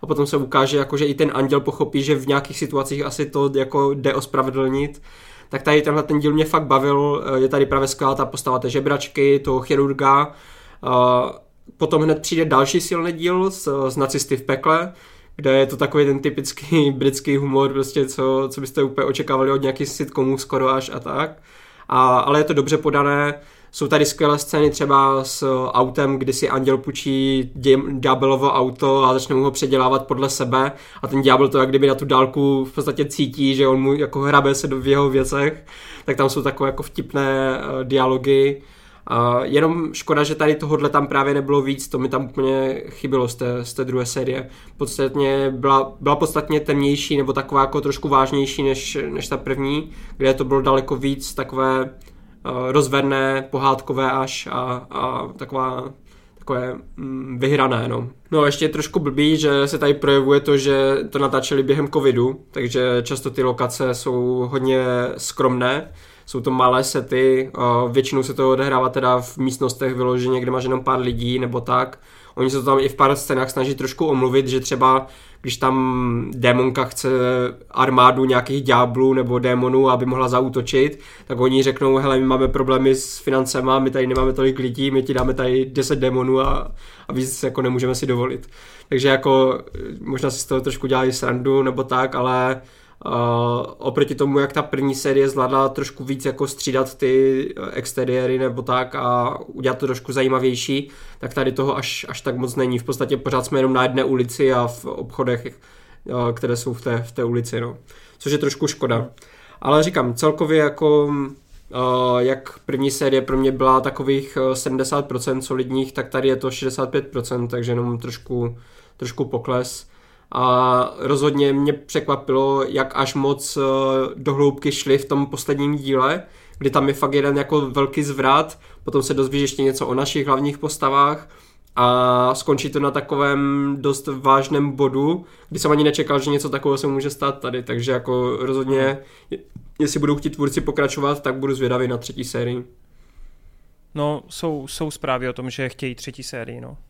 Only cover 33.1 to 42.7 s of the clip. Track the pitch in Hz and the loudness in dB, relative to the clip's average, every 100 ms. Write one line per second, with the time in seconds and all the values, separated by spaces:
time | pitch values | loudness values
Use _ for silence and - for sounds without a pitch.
33.1 | - 135 127 139 135 135 131 135 143 143 | -2 -4 0 0 4 4 4 2 2 0
34.1 | 139 139 143 139 139 147 131 131 139 143 | -2 2 2 2 0 -2 -4 2 4 4
35.1 | 135 127 139 143 151 - - - - - | 2 0 0 -2 -4 -16 -20 -20 -12 -6
36.1 | 135 135 151 135 131 135 135 147 - 131 | 0 0 0 -4 -2 -4 -4 -8 -8 -4
37.1 | 143 139 135 131 131 143 135 127 135 131 | -2 0 0 0 -2 -6 -6 -2 0 2
38.1 | 131 127 139 139 139 - - - - - | 0 4 4 4 0 -12 -20 -20 -20 -4
39.1 | 117 120 123 131 139 160 170 160 - - | 0 2 2 2 2 2 0 -4 -8 -2
40.1 | 151 147 151 151 151 147 151 143 147 139 | 0 0 2 2 2 0 0 2 0 0
41.1 | 143 139 143 135 143 135 135 - 131 127 | 0 0 0 2 0 0 -4 -6 -4 -2
42.1 | 131 131 131 135 135 131 | -4 -4 -2 0 0 -2